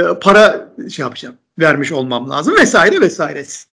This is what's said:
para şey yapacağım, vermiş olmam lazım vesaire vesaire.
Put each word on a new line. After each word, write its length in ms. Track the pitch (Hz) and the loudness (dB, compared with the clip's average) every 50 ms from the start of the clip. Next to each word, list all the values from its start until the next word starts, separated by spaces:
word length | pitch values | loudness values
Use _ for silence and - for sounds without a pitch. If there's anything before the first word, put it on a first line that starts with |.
| 175 175 175 175 | 2 0 -2 -2
para 480 | - 190 202 208 214 202 - - - - _ - - - | 2 4 6 6 6 6 4 0 -8 -14 _ -16 -16 -12
şey 120 | - - 139 | -10 -8 -10
yapacağım, 320 | 120 - - - 127 127 _ _ _ _ - | -10 -10 -12 -18 -18 -20 _ _ _ _ -2
vermiş 320 | 160 156 143 139 139 - | 0 0 0 0 -2 -4
olmam 380 | 170 139 131 131 123 120 127 135 | -4 -6 -4 -4 -6 -6 -6 -6
lazım 260 | 135 143 160 247 403 453 | -6 -4 -2 0 2 2
vesaire 420 | 285 - - 202 165 196 381 381 | 2 2 2 2 2 2 2 2
vesaire. 440 | 247 160 - - 160 143 147 147 135 - - - - _ _ _ | 0 0 0 -2 -6 -6 -8 -10 -14 -14 -18 -20 -20 _ _ _